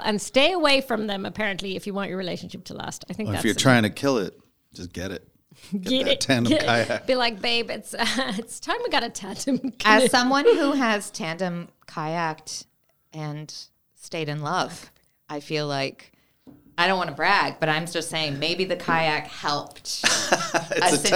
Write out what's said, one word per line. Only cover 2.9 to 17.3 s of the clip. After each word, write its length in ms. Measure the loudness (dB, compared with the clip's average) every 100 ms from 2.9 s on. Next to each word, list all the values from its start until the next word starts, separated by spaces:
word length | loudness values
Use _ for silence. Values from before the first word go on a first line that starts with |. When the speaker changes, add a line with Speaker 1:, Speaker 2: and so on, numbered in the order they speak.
| -12 -12
Speaker 1:
I 60 |
think 140 | -8 -4
Speaker 2:
Well, 60 |
if 40 | 0
Speaker 1:
that's 60 | 0
Speaker 2:
you're 80 |
Speaker 1:
the 60 | 2
Speaker 2:
trying 240 | 4 6
to 60 | 4
kill 280 | 0 0 0
it, 200 | -2 -8 _ _ _
just 180 | -16 -14
get 180 | -10 -8
it. 140 | -10 -14 _ _ _ -10
Get 100 | -8
Speaker 1:
Get 200 | -2 0
Speaker 2:
that 80 | 0
Speaker 1:
it. 80 | 0
Speaker 2:
tandem 300 | 2 2 4
Speaker 1:
Get 100 | 2
it. 20 | 4
Speaker 2:
kayak. 400 | 2 2 -2 0
Speaker 1:
Be 80 |
like, 260 | 0 0 -2
"Babe, 300 | -2 -2 -2
it's, 240 | -8 -10
uh, 100 | -4
<laughs> 300 | -2 -2 -2 -4
it's 240 | -8 -12
time 160 | -4 -4
we 60 | 0
got 120 | -2
a 60 | -2
tandem 640 | -8 -10 -6 -2 -2 -2 2 6
Speaker 3:
As 140 | 8
Speaker 1:
canoe." 60 | 8
Speaker 3:
someone 360 | 6 4 4
who 280 | 6 6 4
has 380 | 2 2 0 -2
tandem 580 | -8 -6 -2 -4 -4 -8 _ -14
kayaked 800 | -8 -4 -2 -2 -4 -10 -14 -14 _ _ _ _
and 360 | -10 -8 -8 -12 -16 -18 _ _
stayed 340 | _ -12 -6 -6
in 140 | -4
love, 480 | -2 -2 -2 -6 -18 _ _ _ _
I 100 | -12
feel 260 | -6 -4 -2
like, 460 | -2 -4 -6 -20 _ _ _ -20 -20 _ 2
I 100 | 4
don't 100 | 4
wanna 140 | 0
brag, 420 | 0 2